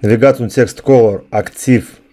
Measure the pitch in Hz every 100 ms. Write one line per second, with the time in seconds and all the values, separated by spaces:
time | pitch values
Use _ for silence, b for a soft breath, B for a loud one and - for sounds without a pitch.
0 | 104 113 135 131 117 - 113 - - 135
1 | 110 98 - 107 110 - - 120 - -
2 | _